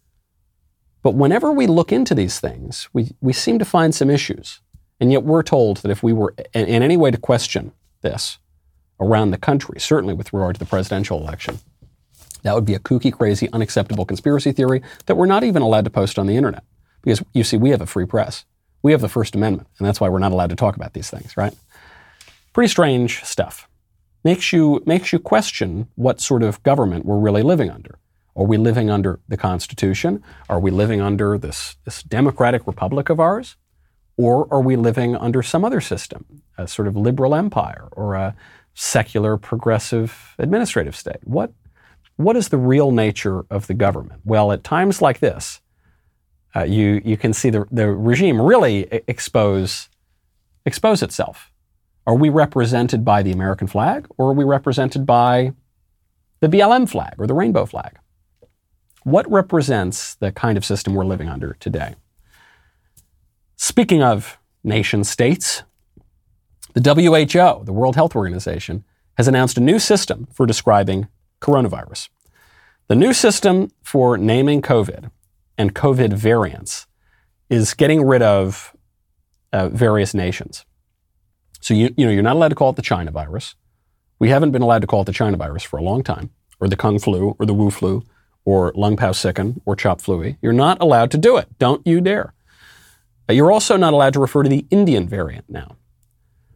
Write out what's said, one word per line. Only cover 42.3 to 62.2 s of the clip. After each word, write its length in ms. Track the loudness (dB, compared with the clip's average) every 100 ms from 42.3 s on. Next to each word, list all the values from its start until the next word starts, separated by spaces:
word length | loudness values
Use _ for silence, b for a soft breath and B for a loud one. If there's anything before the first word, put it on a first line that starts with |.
| 0
is 120 | 0
the 80 | 0
real 340 | 2 4 4
nature 540 | 2 0 -2 -4 -6 -6
of 180 | -8 -4
the 60 |
government? 480 | 0 0 -2 -8 -12
Well, 280 | -2 2 2
at 120 | 0
times 380 | -2 0 0 2
like 180 | 0 2
this, 400 | -2 -2 -10 -16 _ _ _ _ _ _ _ _ _ -6
uh, 80 |
you, 380 | -2 0 2 0
you 140 | -2 -2
can 160 | -2
see 160 | 0 0
the, 180 | -2 -2
the 200 | -2 0
regime 520 | 0 0 2 2 2
really 440 | 4 4 4 0 -2
e-, 160 | -6 -6
expose, 800 | -8 -4 0 2 2 -2 -6 -14 _ _ _ _ _ _ _ -8
expose 380 | -2 0 0
itself. 480 | -2 -6 -8 -10 -20 _ _ _ _ _ 0
Are 80 | 2
we 140 | 4
represented 760 | 4 2 2 0 0 0 0
by 180 | 2 2
the 120 | 2
American 340 | -2 -2 -4 -4
flag, 400 | -2 -2 -2 -8 -2
or 120 | 0
are 40 |
we 120 | 2 2
represented 600 | 0 0 -2 -2 -2 2
by 460 | 4 4 2 0 -4 _ _ _ _ _ _ _ _
the 80 | 2
B 140 | 4
L 100 | 4
M 140 | 4 2
flag 300 | -4 -8 -6
or 100 | -4
the 60 |
rainbow 320 | 0 0 0 -2
flag? 320 | -6 -14 -18 _ _ _ _ _ _ _ _ _ _
What 260 | 0 0 2
represents 840 | 0 2 0 0 0 -2 -6 -12 -8
the 160 | -6
kind 260 | -2 -2 0
of 60 |
system 300 | -2 -4 -2
we're 100 | -2
living 240 | -2 -4 -6
under 300 | -8 -10 -10
today? 360 | -8 -6 -8 -12 _ _